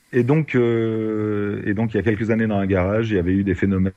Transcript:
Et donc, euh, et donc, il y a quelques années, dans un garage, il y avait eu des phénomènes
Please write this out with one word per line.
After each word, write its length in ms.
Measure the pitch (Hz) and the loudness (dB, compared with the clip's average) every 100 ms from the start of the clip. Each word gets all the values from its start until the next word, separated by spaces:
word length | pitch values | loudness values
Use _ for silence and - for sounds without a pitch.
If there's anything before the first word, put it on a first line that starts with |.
| _ | _
Et 100 | 127 | 0
donc, 320 | 120 151 147 | 2 2 2
euh, 1080 | 127 120 117 113 110 110 110 107 104 101 104 - | 0 2 2 0 -2 -2 -2 -2 -2 -2 -4 -4
et 80 | |
donc, 180 | 101 113 | -2 -2
il 40 | 107 | 0
y 20 | |
a 20 | |
quelques 280 | 95 107 110 | 0 -2 0
années, 160 | 113 113 | 0 0
dans 120 | 101 | 0
un 80 | 98 | 0
garage, 440 | 98 90 107 113 | 0 2 0 0
il 60 | 104 | 0
y 20 | |
avait 160 | 85 | 2
eu 80 | 95 | 2
des 100 | 98 | 0
phénomènes 380 | 87 101 95 95 | 0 0 2 0